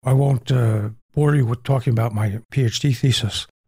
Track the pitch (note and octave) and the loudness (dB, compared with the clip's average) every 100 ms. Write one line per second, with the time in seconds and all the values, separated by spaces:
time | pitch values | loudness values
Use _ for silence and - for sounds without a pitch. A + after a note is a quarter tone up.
0 | C3 C3 C#3 C3 - B2+ A2+ G#2+ G#2+ G#2+ | 0 2 2 0 0 0 2 0 -2 -10
1 | _ D3 D3 D3 A#2 A#2+ - C3+ C3 A#2 | _ 0 2 2 2 -2 -2 -2 0 0
2 | A#2 G#2+ G#2+ G#2+ - C#3 A#2+ - D3 A#2+ | 0 -2 -2 -4 -6 -2 0 0 -2 0
3 | C3+ - G#2+ - - _ | 2 0 -2 -6 -10 _